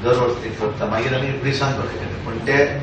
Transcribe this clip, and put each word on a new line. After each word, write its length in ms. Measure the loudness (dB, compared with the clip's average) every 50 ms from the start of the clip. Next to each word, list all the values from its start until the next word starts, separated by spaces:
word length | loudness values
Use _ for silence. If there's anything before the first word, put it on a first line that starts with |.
दर 180 | 2 4 4 4
वर्स 220 | 4 2 0 -2 -4
ते 40 | -6
करता. 380 | -4 -2 -2 -2 -2 -2 -2
मागीर 280 | 0 0 0 0 0 0
आमी 140 | 0 0 -2 -2 -2 0
रिसांक 300 | 0 0 0 0 0 0
कशें 240 | -2 -4 -4 -6 -6
केले. 320 | -6 -6 -6 -6 -6 -6
पण 80 | -6 -4
ते 280 | 0 2 4 4 4 4 2 -4